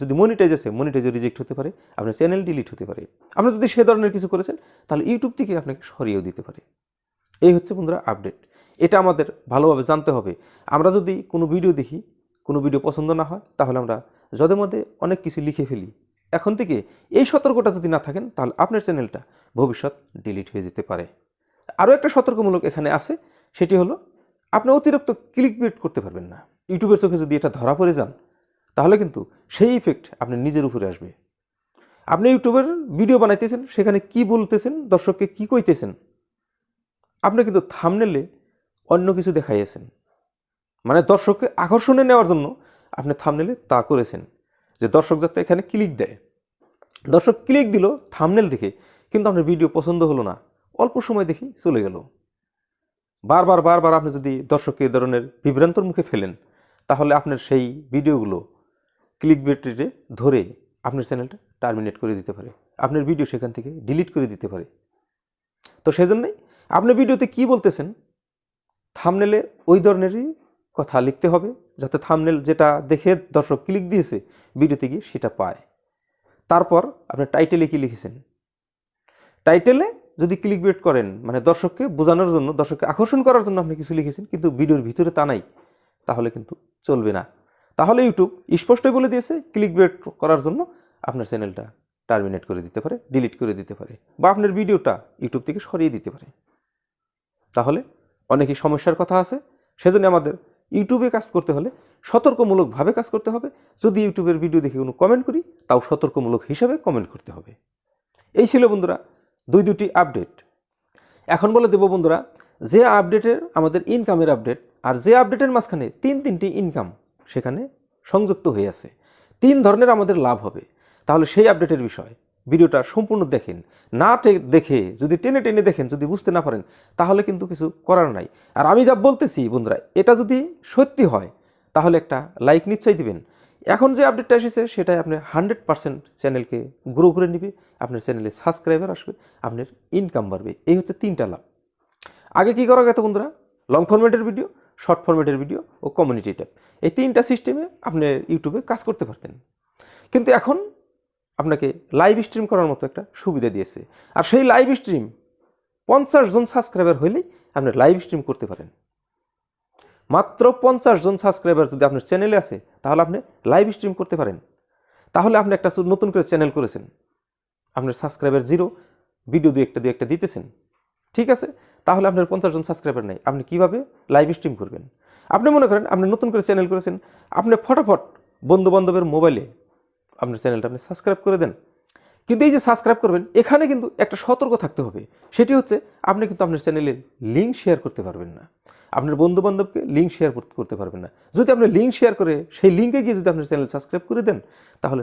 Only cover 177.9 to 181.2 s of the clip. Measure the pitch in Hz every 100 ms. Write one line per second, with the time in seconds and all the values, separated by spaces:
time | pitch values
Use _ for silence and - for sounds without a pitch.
177.9 | 196 - _ _ _ 123 190 190 190 185
178.9 | 180 170 151 165 117 110 _ _ _ _
179.9 | _ _ - 123 113 131 113 120 123 -
180.9 | 175 - 190